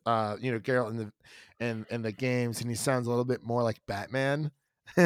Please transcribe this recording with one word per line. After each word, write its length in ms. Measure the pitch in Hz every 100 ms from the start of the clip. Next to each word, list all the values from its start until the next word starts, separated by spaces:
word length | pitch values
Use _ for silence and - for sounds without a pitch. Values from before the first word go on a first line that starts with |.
| -
uh, 300 | 113 107 104
you 100 | 127
know, 80 | 117
Geralt 300 | 98 127 110
in 80 | 117
the, 160 | 107 - - - - - 120
in, 200 | 113 110
in 120 | 117
the 100 | 113
games, 480 | 101 127 123 120 110
and 100 | 120
he 60 | 113
sounds 320 | 143 127 120
a 20 |
little 160 | 120 127
bit 180 | 123
more 200 | 113 120
like 160 | 117 107 -
Batman 640 | 101 104 131 135 143 151 - _ _
<laughs> 200 | - -